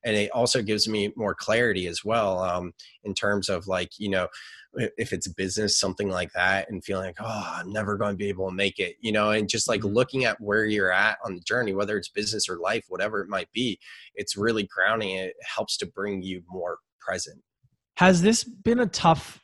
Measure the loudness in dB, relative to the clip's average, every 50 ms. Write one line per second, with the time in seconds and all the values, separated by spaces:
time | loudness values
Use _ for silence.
0 | -2 0 2 2 2 2 2 2 2 2 2 0 2 0 2 2 2 0 2 0
1 | 0 0 -2 -2 -2 -2 -2 -2 0 2 2 4 4 4 2 2 0 -2 -4 -6
2 | -2 0 2 2 2 2 2 0 0 0 0 -2 -2 -6 -10 _ -20 -20 -20 _
3 | -8 -6 -6 -2 0 0 0 2 0 0 -2 -2 -2 -2 -2 -2 -2 -4 -8 -6
4 | -4 0 2 2 0 0 -4 -12 -18 -18 -20 -20 -20 _ -6 -4 -4 -4 -2 -4
5 | -4 -4 -4 -4 -6 -6 -4 -4 -4 -2 0 0 0 2 2 2 0 0 -2 -2
6 | -2 -2 0 -2 -4 -4 0 0 2 2 2 0 -2 -4 -8 -8 -6 -4 -4 -4
7 | -4 -6 -8 -8 -8 -6 -6 -6 -6 -6 -8 -8 -8 -6 -4 -4 -2 -2 -2 -2
8 | -2 -2 -2 -2 -4 -4 -2 -2 -4 -4 0 0 0 0 0 -2 -4 -4 -4 _
9 | -4 0 2 2 2 4 2 2 0 0 0 -2 0 0 0 0 0 2 2 2
10 | 2 2 2 0 0 0 0 -2 -2 0 2 2 4 2 2 2 2 4 4 4
11 | 4 2 2 0 -6 -8 -8 -6 -4 -2 0 0 0 0 0 0 0 0 -2 -4
12 | -4 -4 -4 -4 -4 -2 -2 -2 -2 -4 -4 -4 -2 -2 -2 -2 -4 -6 -6 -4
13 | -4 -2 -2 -4 -4 -2 -4 -4 -4 _ -2 -2 0 0 -2 -4 -10 -20 -20 -20
14 | -20 -16 -10 -10 -6 -6 -4 0 0 2 2 0 -2 -2 0 0 2 2 2 2
15 | 0 -2 -2 -4 -4 -6 -8 -10 -12 -8 -4 -4 -4 -4 -4 -6 -6 -8 -6 -6
16 | -4 -4 -4 -4 -4 -6 -8 -8 -10 -12 -8 -6 -6 -6 -6 -8 _ _ _ _
17 | -6 -4 -4 -4 -4 -8 -12 -20 _ _ _ _ _ _ _ _ _ _ 2 6
18 | 8 8 8 8 6 6 4 4 0 -4 -10 -4 2 2 4 4 2 0 0 4
19 | 6 6 6 6 2 -10 -18 -20